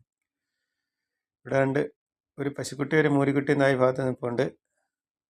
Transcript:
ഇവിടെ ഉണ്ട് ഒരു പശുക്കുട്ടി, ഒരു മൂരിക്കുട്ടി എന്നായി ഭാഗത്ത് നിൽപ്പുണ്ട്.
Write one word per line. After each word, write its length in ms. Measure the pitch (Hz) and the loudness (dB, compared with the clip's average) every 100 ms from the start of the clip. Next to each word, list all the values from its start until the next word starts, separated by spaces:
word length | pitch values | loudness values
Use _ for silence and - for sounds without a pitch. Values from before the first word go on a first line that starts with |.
| _ _ _ _ _ _ _ _ _ _ _ _ _ _ | _ _ _ _ _ _ _ _ _ _ _ _ _ _
ഇവിടെ 240 | 127 135 | -4 0
ഉണ്ട് 180 | 135 139 - _ _ _ _ - | 0 0 -4 _ _ _ _ -8
ഒരു 120 | 139 | -8
പശുക്കുട്ടി, 460 | 139 131 135 131 156 | -8 -12 -8 0 2
ഒരു 140 | 147 | 2
മൂരിക്കുട്ടി 420 | 139 139 139 139 | 2 2 0 0
എന്നായി 240 | 143 139 127 | 2 2 4
ഭാഗത്ത് 280 | 127 127 131 | 2 2 -4
നിൽപ്പുണ്ട്. 400 | 120 123 120 143 - _ _ _ _ _ _ _ | -4 -4 -2 -4 -6 _ _ _ _ _ _ _